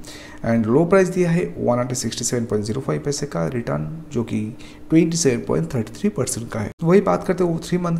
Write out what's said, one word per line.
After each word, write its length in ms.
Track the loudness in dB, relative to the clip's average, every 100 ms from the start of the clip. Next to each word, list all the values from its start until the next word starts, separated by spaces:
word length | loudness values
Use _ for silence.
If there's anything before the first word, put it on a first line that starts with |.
| -10 -16 -16 -6
And 220 | 0 2 4
लो 180 | 4
प्राइस 240 | 6 4 4
दिया 220 | 2 2
है 140 | 2 0 -2
वन 200 | 0 2
हंड्रेड 180 | 0 -2
सिक्सटी 260 | -4 -4
सेवन 200 | -2 -2
पॉइंट 200 | 0 -2
ज़ीरो 160 | -2 -2
फ़ाइव 220 | -2 -2
पैसे 220 | -2 -4 -4
का, 200 | -2 -2
रिटर्न 400 | -2 -2 -4 -4 -8 -6
जो 120 | -4
कि 200 | -2 -2 -4 -8 -14 -16 2
ट्वेंटी 260 | 4 4 4
सेवन 280 | 2 2 0
पॉइंट 280 | -2 0
थर्टी 180 | -2 -4
थ्री 160 | -2 -2
परसेंट 400 | -2 -4 -4 -6
का 80 | -6
है। 100 | -6 -2
वही 180 | 4 4
बात 240 | 6 2 0
करते 180 | 0
हैं 60 | 0
वो 80 | -2
थ्री 180 | -2 -2
मंथ 200 | 0 -2